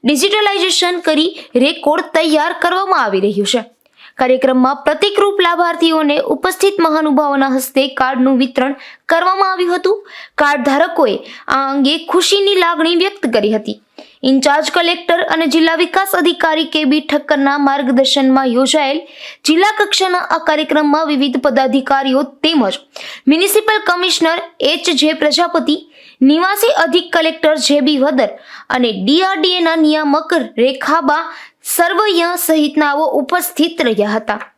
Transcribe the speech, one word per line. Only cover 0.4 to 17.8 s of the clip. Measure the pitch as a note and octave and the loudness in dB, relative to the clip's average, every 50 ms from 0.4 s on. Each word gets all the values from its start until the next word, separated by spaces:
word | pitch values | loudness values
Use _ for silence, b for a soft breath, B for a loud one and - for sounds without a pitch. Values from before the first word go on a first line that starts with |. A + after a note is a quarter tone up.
| G#4 G4+ G4+ G4 E4+ F#4+ F4 - F4+ F4 F4+ F4 E4+ - | 0 0 0 0 -2 -2 0 0 -2 -2 -2 -2 -2 -2
કરી | D#4 D4+ D#4 F4+ E4 B B B B B3 B3+ | 0 0 0 -2 -4 B B B B 0 0
રેકોર્ડ | D4 E4 E4 - C#4+ D4+ F4 - - - | 0 0 -2 -2 0 0 0 -4 -2 -2
તૈયાર | D#4+ E4 E4 D4+ D4+ D4 E4+ F4 F4 - | 0 0 2 2 0 0 -2 -4 -2 -2
કરવામાં | F4 F4+ F#4 G4 F#4+ F#4 D#4+ B3 | -2 0 -2 0 0 0 0 0
આવી | G#3+ G3 F#3+ F#3+ | 0 -2 0 -2
રહ્યું | G3+ G#3 F#3+ G#3 G3 - | -2 -2 -2 -2 -2 -2
છે. | B3 A3 - _ _ _ B B B B B B - | -4 -4 -6 _ _ _ B B B B B B -2
કાર્યક્રમમાં | C4 B3+ B3+ B3+ C4 C4 C4 B3+ B3+ C4 C#4 C#4+ - | 2 2 2 2 2 2 2 4 2 2 0 0 -2
પ્રતિકરૂપ | D#4 D4+ D4+ - G#4 G4+ G#4 G4+ G4+ G4+ G4 F4+ | -2 0 0 0 0 2 2 0 2 2 2 0
લાભાર્થીઓને | E4+ F4 E4+ F4 E4+ E4+ E4 E4 E4 D#4+ D#4 D#4 C#4+ C#4+ D4+ - - D4+ | 0 2 0 0 -2 0 0 0 2 2 2 0 0 0 0 -2 -4 -4
ઉપસ્થિત | C4+ - F#4 F4+ - - G4 G4+ G4+ E4+ | -2 -2 -4 -2 0 0 0 2 2 0
મહાનુભાવોના | D#4+ D4+ D#4+ D#4 D4+ C#4 C4+ D4+ C#4+ C#4+ C#4 C4+ C4+ B3+ | 0 2 0 0 2 2 2 2 0 0 0 0 0 0
હસ્તે | C4 B3+ - - C#4 C#4 C#4 C4+ - | -2 -4 -2 0 0 0 0 0 -2
કાર્ડનું | C4 B3+ C#4 B3 B3+ C4 C4+ B3 | 0 0 2 0 2 2 2 2
વિતરણ | C4+ C4 - - B3+ C#4 C#4 C4+ B B B B B - | 0 0 0 -2 -2 -2 -4 -8 B B B B B -2
કરવામાં | E4 E4 F4 F#4 F#4+ G4 G4 F#4+ | 0 0 2 0 0 0 0 -2
આવ્યું | F#4+ F4 F4+ F4 F4 | 0 -2 0 -2 -2
હતું. | F4+ F#4 F#4 G#4 G4+ B B B B B B B - | -2 0 -2 -2 -2 B B B B B B B 0
કાર્ડ | D4 C#4+ D4 C#4+ A#3 | 2 2 2 0 0
ધારકોએ | C#4+ C4+ C#4+ E4 F4+ E4+ E4 D4+ A3+ G3 - B B B B B B - | 0 2 2 0 0 2 0 0 2 0 -4 B B B B B B -2
આ | C4 C4+ C4+ | -2 0 -2
અંગે | C#4 C#4+ C4+ C#4 D4+ D#4+ E4 - | 0 0 0 0 0 -2 -4 -2
ખુશીની | - F#4 E4+ - G4 G4+ G4 G4 G4+ F#4 F4 | 0 0 2 2 2 2 2 2 2 2 2
લાગણી | E4+ E4+ E4+ E4 E4 F4 E4+ F4+ | 0 0 0 0 0 2 2 0
વ્યક્ત | G4 G4+ - - B3+ A3 | 0 -2 -4 -6 -2 -2
કરી | A3 G#3 G#3+ A3 | 0 0 0 -2
હતી. | G#3+ A3 - G#3 - _ _ B B B B B B - B3+ | -2 -4 -6 -12 -12 _ _ B B B B B B 0 0
ઇન્ચાર્જ | C4+ C4+ C4+ D4 C#4+ D4+ D4+ - - | 2 2 2 2 2 2 0 0 -2
કલેક્ટર | F4+ E4+ E4+ F4 E4+ - - E4+ F4 - - - | 0 0 0 -2 -4 -2 -2 -2 -2 0 -2 -2
અને | D#4+ E4 D4+ B3+ | 0 0 2 2
જિલ્લા | E4 D#4+ E4 E4 D#4+ | 2 2 2 2 0
વિકાસ | F4+ E4+ - F#4+ G4 G4 - - | -2 0 0 -2 -2 0 -2 0
અધિકારી | - F4 F4 - - D#4+ D#4 D#4 D#4+ D#4+ - | 0 0 0 0 0 0 0 0 -2 -2 -2
કે | D#4 D4+ C4 | -2 0 2
બી | C#4+ D4+ D4+ D#4 | 0 0 0 -2
ઠક્કરના | D4 D4 D4 - D4+ C#4 C#4 C#4 C#4 D4 C#4+ | -4 -4 0 0 0 0 2 0 0 2 0
માર્ગદર્શનમાં | C#4 C#4 C#4+ | 0 0 0